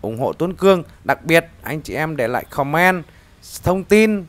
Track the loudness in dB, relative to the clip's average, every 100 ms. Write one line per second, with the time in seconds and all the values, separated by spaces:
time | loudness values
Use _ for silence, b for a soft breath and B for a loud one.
0 | -8 -6 -6 -4 -6 0 2 2 0 b
1 | -4 -4 2 2 2 -14 -10 -8 -6 -6
2 | -4 -2 -2 -2 -6 -6 -2 2 2 2
3 | -6 b b b -20 -8 -2 -2 2 4
4 | 4 0